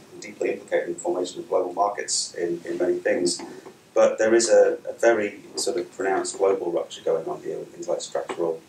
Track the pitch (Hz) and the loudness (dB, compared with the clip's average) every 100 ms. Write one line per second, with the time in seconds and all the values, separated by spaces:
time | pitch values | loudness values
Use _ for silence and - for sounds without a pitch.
0 | - 87 - - 92 - - 85 87 85 | -16 -16 -12 -4 -4 -4 -2 -2 -2 -4
1 | 87 90 90 85 82 92 90 87 101 - | -2 -2 -2 -6 -2 0 0 0 0 -2
2 | - - - - 87 85 85 87 90 90 | -4 -4 -4 -4 -4 -4 -6 -2 0 0
3 | 104 95 87 - - - - - - 110 | 0 2 0 -2 -8 -16 -20 -20 -4 4
4 | 110 - 110 117 110 101 - - - - | 4 4 4 4 6 8 8 4 -6 2
5 | 117 113 104 - - - - - - - | 4 4 0 -6 -12 -6 -4 -2 -4 -4
6 | 95 90 - - 98 95 87 85 - - | -2 -2 -2 2 2 2 0 -2 -4 -4
7 | - 82 80 - 82 80 - 85 87 - | 0 0 -2 -8 -8 -8 -10 -10 -4 -4
8 | - - - - 82 - | -4 -6 -4 -2 -2 -4